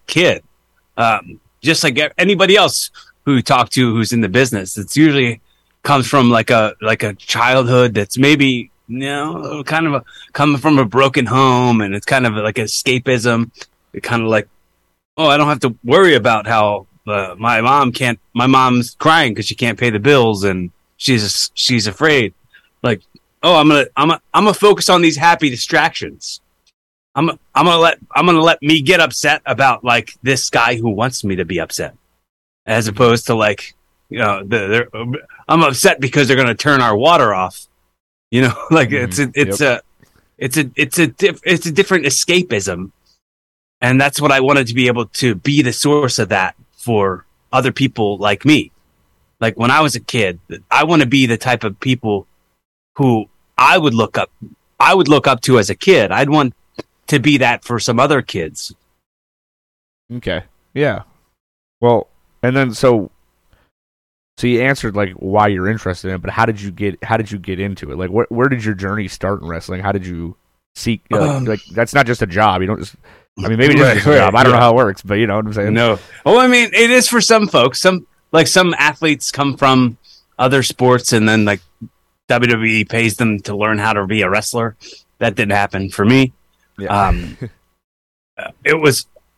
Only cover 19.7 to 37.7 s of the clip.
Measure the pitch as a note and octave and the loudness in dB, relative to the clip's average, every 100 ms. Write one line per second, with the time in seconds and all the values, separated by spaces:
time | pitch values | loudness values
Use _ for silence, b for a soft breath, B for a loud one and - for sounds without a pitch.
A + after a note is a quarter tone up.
19.7 | G#2+ A#2+ G#2+ A2+ C#3+ A#2 G#2 G2 F#2 F2+ | -2 -2 0 4 4 4 2 -2 -4 -6
20.7 | - _ _ - B2 G2+ - - - - | -12 _ _ -2 0 0 -4 -6 -4 -2
21.7 | A#2+ G#2 G2 D#3 D3 G#2 - _ b b | -2 -4 -2 0 2 0 -6 _ b b
22.7 | _ B2+ G#2 - _ _ _ E3 E3+ D3+ | _ -4 -4 -8 _ _ _ 2 4 4
23.7 | D3 - - D3+ E3 _ D#3+ G#3 F#3+ G#3 | 4 0 0 0 -2 _ 0 0 2 2
24.7 | G3 G#3 F3+ E3 C#3 E3 E3+ D3 A#2 - | 2 2 2 2 2 2 2 0 -4 -2
25.7 | D#3 D#3+ - E2+ C#2 - - _ _ _ | 0 0 -4 -12 -14 -16 -16 _ _ _
26.7 | _ _ _ _ C3+ D#3+ - _ C3 E3 | _ _ _ _ -4 -4 -4 _ 0 2
27.7 | E3+ E3 - - C#3 E3+ E3 D#3+ D#3+ C#3+ | 4 2 0 -4 0 2 4 2 0 0
28.7 | D#3+ C#3 F3+ D#3 - D3 D3+ - A#2+ C3+ | 0 2 2 0 0 -2 -2 -4 0 0
29.7 | A#2 B2 A#2+ - - B2+ C3 - C3 A#2 | 0 0 -2 -2 -8 -4 -4 -2 -2 0
30.7 | B2 A2+ G2+ B2 B2+ G#2 F#2 E2+ F2+ D#2+ | -2 -4 -4 -4 -4 -6 -6 -6 -6 -8
31.7 | - D#2 - _ _ _ _ _ _ - | -8 -10 -12 _ _ _ _ _ _ -4
32.7 | A2 G#2+ G#2 A#2+ A#2 - A2+ G#2 G2+ - | -2 -2 2 2 2 0 0 0 -2 -10
33.7 | - _ _ _ A2+ G#2+ G2 F#2+ A2+ G2 | -20 _ _ _ -4 -2 -4 -4 -4 0
34.7 | A2+ A#2+ A2 A#2 C3+ - B - D#3+ D#3 | -2 -2 -8 -10 -10 -12 B -2 2 2
35.7 | B2+ F#3+ D#3 C3 D3 B2+ C3 B2+ A2 D3+ | 2 0 0 0 0 2 2 2 0 0
36.7 | C#3 A#2+ G#2 C#3+ E3+ A#2 F#2+ F#2 - - | 2 2 2 4 4 2 0 -4 -8 -20